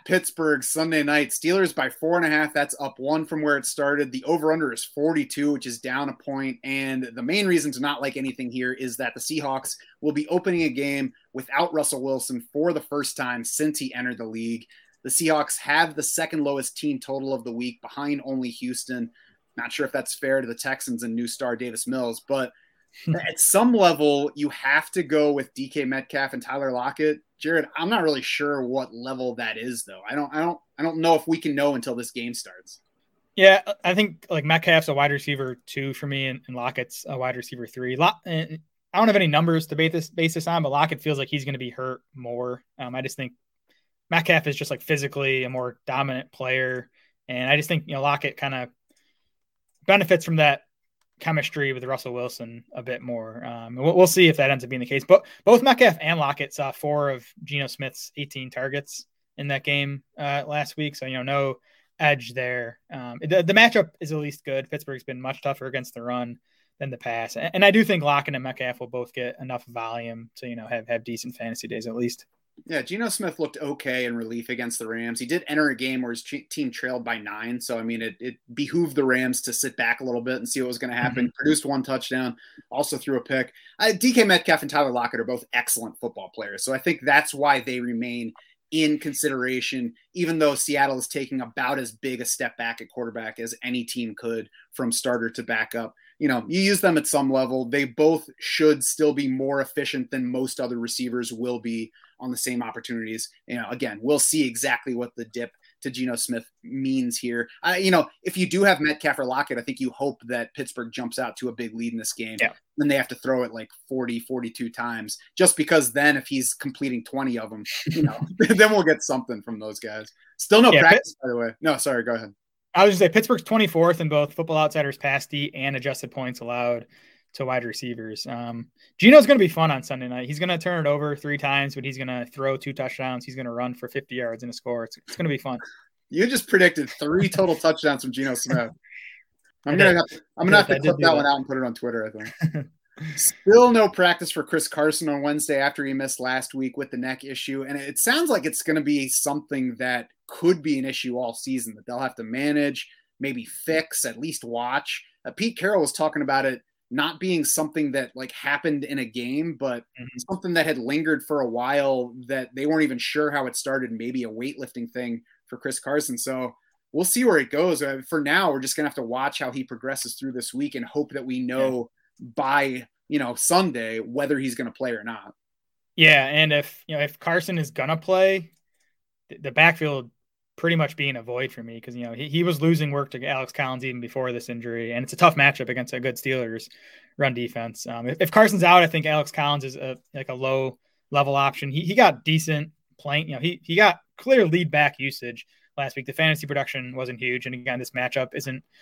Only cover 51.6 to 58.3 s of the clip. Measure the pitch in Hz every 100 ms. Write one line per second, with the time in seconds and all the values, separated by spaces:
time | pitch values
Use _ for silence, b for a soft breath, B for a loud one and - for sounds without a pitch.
51.6 | 139 127 127 131 131 120 123 - 117 117
52.6 | - - 120 120 123 120 110 113 123 117
53.6 | 113 123 147 170 180 185 165 151 135 131
54.6 | 123 127 120 139 139 180 - B - 240
55.6 | 269 247 240 160 156 165 143 139 139 -
56.6 | 135 - 147 147 143 127 - - 156 143
57.6 | 135 - 135 - - - 143